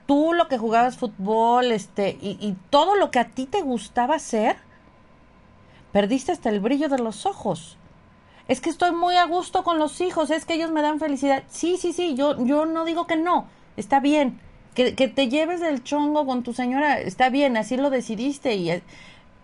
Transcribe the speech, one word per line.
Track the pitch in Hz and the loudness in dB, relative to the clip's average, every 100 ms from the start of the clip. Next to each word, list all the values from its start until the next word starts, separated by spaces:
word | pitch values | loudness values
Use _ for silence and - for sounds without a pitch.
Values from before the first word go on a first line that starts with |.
| - | 0
tú | 285 311 | 2 4
lo | 339 330 | 2 0
que | 247 | -2
jugabas | 220 226 247 247 | 2 2 2 0
fútbol, | 240 208 190 220 233 240 247 | -8 -6 -2 2 4 4 2
este, | 220 - - 196 - | 0 -4 -4 -4 -4
y, | 202 196 | -8 -6
y | 208 185 - | -6 -6 0
todo | 285 339 403 | 4 4 4
lo | 302 | 2
que | 254 | 0
a | 233 | -2
ti | - 262 | -6 -4
te | 415 | -4
gustaba | 294 240 - - 247 311 | -2 -4 -4 -2 0 -2
hacer, | - 220 233 381 - - - - - - - - - - - - - | -2 0 0 -2 -10 -20 -20 -20 -20 -20 -20 -20 -20 -20 -20 -20 -2
perdiste | 202 202 262 - | 0 2 0 -2
hasta | 339 240 | -4 -2
el | 208 | -2
brillo | 208 277 302 | 0 0 0
de | 269 | -2
los | 226 - 381 | -2 -4 -6
ojos". | 392 214 165 - - - - - - - - - | -4 -6 -6 -10 -20 -20 -20 -20 -20 -20 -14 -4
"Es | 254 | -2
que | 330 | -2
estoy | - 359 | 0 0
muy | 339 349 359 | 2 2 2
a | 349 | 2
gusto | 349 - 381 | 0 -2 -2
con | 339 330 | 0 0
los | 302 - | 0 -2
hijos, | 359 339 294 | -2 -2 0
es | 311 - | -2 -2
que | |
ellos | 330 330 | -4 -2
me | 311 | 0
dan | 294 302 | 0 0
felicidad". | 311 269 277 269 - | -2 0 0 0 -2
Sí, | - 330 359 | -4 -2 -2
sí, | 349 | -2
sí, | 330 349 254 | -2 -2 0
yo, | 285 - 247 | 0 0 0
yo | 294 320 | 2 0
no | 330 330 | -2 -2
digo | 330 339 | -4 -2
que | 330 | -2
no, | 339 311 - - - - | 0 0 -2 -14 -14 -12
está | 202 277 | 0 2
bien. | 277 302 262 - - - - - | 4 2 2 -2 -16 -20 -6 0
Que, | 247 - | 0 2
que | 262 | 0
te | - 262 | 2 0
lleves | 294 320 349 | 0 0 -2
del | 339 269 | -2 -4
chongo | - 294 294 302 269 | -2 -2 0 0 0
con | 247 | -2
tu | 240 | -4
señora, | 233 247 262 302 240 | -4 -2 0 2 0
está | - 185 254 | -2 0 2
bien, | 262 277 226 | 4 2 2
así | 220 254 | -2 0
lo | 285 | 0
decidiste. | 262 233 214 269 277 269 208 | 0 -2 -4 -4 -2 -2 -2
Y, | 170 | -2
eh, | 175 - - - - - - | -4 -6 -20 -20 -20 -20 -20